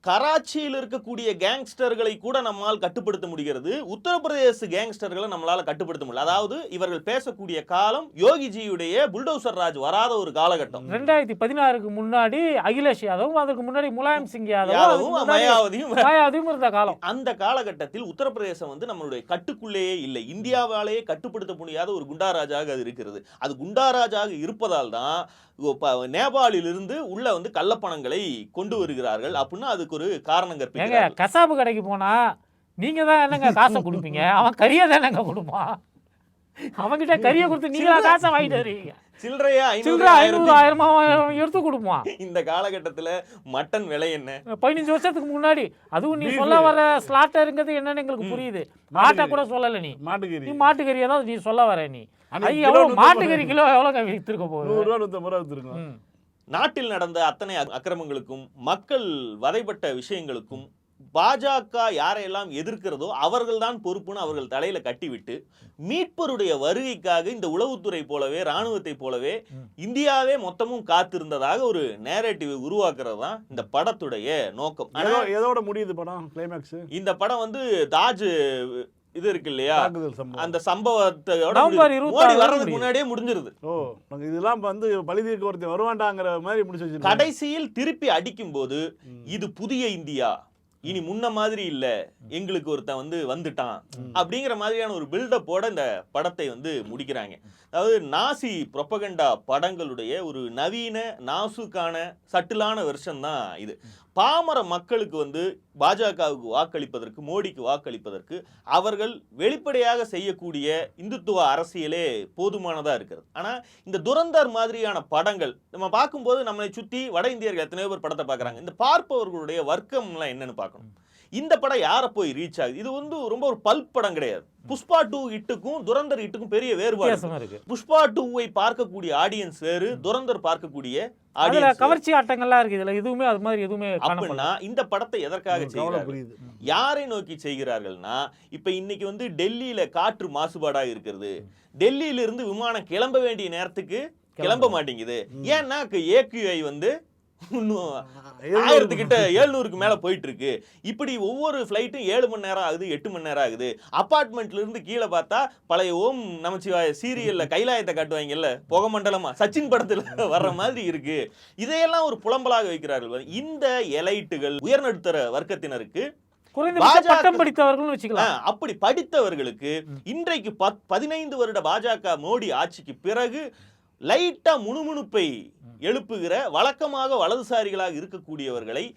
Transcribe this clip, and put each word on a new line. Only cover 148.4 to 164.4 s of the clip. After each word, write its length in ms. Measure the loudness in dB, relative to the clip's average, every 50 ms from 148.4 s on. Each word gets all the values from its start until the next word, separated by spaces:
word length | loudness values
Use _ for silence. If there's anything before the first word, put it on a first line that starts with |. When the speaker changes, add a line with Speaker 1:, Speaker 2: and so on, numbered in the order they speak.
Speaker 3:
எழுநூறு 240 | -6 0 2 2 6
Speaker 1:
ஆயிரத்துக்கிட்ட, 640 | 6 6 6 6 4 0 -4 2 2 4 4 4 4 6
எழுநூறுக்கு 440 | 6 4 4 4 0 -2 -4 -4
மேல 200 | 0 2 2 2
போயிட்டு 320 | 2 0 -4 -4 -2 -4 -10
இருக்கு. 360 | -8 -4 -4 -4 -4 -4 -8 _ _ _ _
இப்படி 340 | -10 -8 -6 -6 -6 -4
ஒவ்வொரு 480 | -4 -4 -4 -4 -2 -2 -2 -2 -2 -4
ஃப்ளைட்டும் 400 | -2 -2 -2 -2 -2 -6 -6 -2
ஏழு 240 | 0 2 2 2 2
மணி 140 | 0 -4 -6
நேரம் 200 | -4 -2 -2 -2
ஆகுது, 260 | -2 -2 -4 -4 -6
எட்டு 220 | -6 -6 -6 -10
மணி 140 | -10 -8 -6
நேரம் 200 | -4 0 0 0
ஆகுது. 360 | 0 0 -4 -6 -6 -6 -8 -12 -4 -2
அபார்ட்மெண்ட்ல 640 | -2 2 4 2 2 2 0 -4 -8 -8 -6 -6
இருந்து 280 | -6 -6 -6 -8 -12 -10
கீழே 220 | -6 -4 -4 -2
பார்த்தா 420 | 0 0 -2 -2 _ -2 -2 -2 -2 -6 _ _
பழைய 280 | _ 0 0 2 0 0
ஓம் 460 | 0 0 0 -2 -2 -8 -10 -10 -6
நமச்சிவாய 540 | -6 -6 -6 -6 -6 -2 0 0 0 0 -2 -2 -6
சீரியல்ல 440 | -6 -6 -4 -4 -4 -2 -2 -2
கைலாயத்தை 480 | -2 0 0 0 0 0 0 -2 -2 -2
காட்டுவாங்கல்ல, 640 | -4 -4 -4 -4 -6 -4 -4 -4 -2 -2 -2 -2 -4 -6 0
புகை 320 | 2 2 2 2 -2 0
மண்டலமா, 320 | -2 0 -2 -2 -4 -6 -2 0
சச்சின் 320 | 0 0 2 -2 2 2
படத்துல 340 | 2 2 2 0 -2 -2 -2
<laughs> 300 | -8 -4 -4 -2 2 2
வர்ற 180 | 2 2 0 -2
மாதிரி 300 | -2 -4 -4 -4 -4 -4
இருக்கு. 480 | -4 -6 -6 -6 -6 -4 -4 -6 -6 _ _ -20 -20 _
இதையெல்லாம் 480 | -10 -6 -4 0 0 2 2 2 2 0
ஒரு 160 | 0 -2 -4 -2
புலம்பலாக 420 | -2 -2 0 2 2 2 2 2
வைக்கிறார்கள். 600 | 0 -4 -6 -4 -4 -4 -4 -4 -6 -8 -10 -10
இந்த 560 | -8 -10 -10 -8 -8 -8 -2 -2 0 0 0 -2
எலைட்டுகள் 680 | -2 -2 -2 0 0 -2 -2 -4 -6 -8 -4